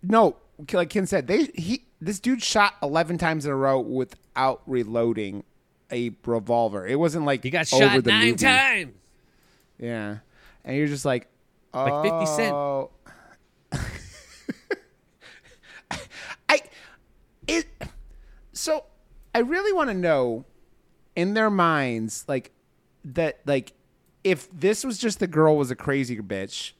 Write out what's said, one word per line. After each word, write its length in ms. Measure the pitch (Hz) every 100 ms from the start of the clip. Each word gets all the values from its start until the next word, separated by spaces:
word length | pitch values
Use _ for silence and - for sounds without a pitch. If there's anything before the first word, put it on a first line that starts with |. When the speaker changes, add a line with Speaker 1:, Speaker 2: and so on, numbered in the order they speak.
Speaker 1:
No, 340 | 180 226 190 - _ - 147
like 180 | 180 175
Ken 160 | 214 185
said, 220 | 190 131
they, 160 | 208 302
he, 300 | - 165 254 _ _
this 180 | 165 202
dude 220 | 240 254
shot 320 | - 226 202 -
eleven 340 | 143 156 165 170
times 280 | 170 160 143
in 60 |
a 40 | 139
row 220 | 135 135
without 800 | 117 127 127 - _ - 135 123 -
reloading 800 | 127 107 117 117 110 101 101 - _ _ _ _
a 180 | 123 120 -
revolver. 600 | - 117 104 120 113 98 95
It 120 | 135
wasn't 260 | 165 160 147
like 180 | 139
Speaker 2:
He 60 | 127
got 220 | 165 160
Speaker 1:
over 120 | 131
Speaker 2:
shot 200 | 202 -
Speaker 1:
the 60 | 117
Speaker 2:
nine 140 | 220 233
Speaker 1:
movie. 100 | 220
Speaker 2:
times. 560 | 269 262 269 220 143 - _ _ _ _ _ _ _ _
Speaker 1:
Yeah. 380 | 117 117 104 107 _ _ - _
And 120 | - 135
you're 120 | 147
just 160 | 143
like, 240 | 143 127 - _ _ _ _
Speaker 2:
Like 300 | 127 135 143
fifty 240 | 156 165 160
Cent. 260 | 151 143
Speaker 1:
"Oh." 380 | 143 143 139 135 _ - - - - _ _ _
<laughs> 80 | - - - - - - - - - _ 415 _ _ _ _ - - _ _ - - _ - - - - - -
I, 120 | - - - - - _ _ _ _ -
it, 200 | 330 - - - - - - - - -
so 320 | - - 311 - _ _ - -
I 40 | 233
really 320 | 240 349 403
wanna 220 | 381 277
know 500 | 190 175 147 127 117 - _ _ _ _ _ _
in 200 | - 180
their 160 | 214 220
minds, 760 | 196 170 156 131 113 110 - -
like, 220 | 135 - _ _ _ _ _
that, 360 | 147 127 160 - -
like, 260 | 139 107 _ _ _ _ _
if 240 | 190 175 -
this 340 | 170 180 214
was 140 | 269 220
just 220 | 233 190
the 60 | 202
girl 280 | 156 156 151
was 140 | 135
a 60 | 123
crazy 400 | - 139 123 113
bitch 540 | 98 101 98 - - -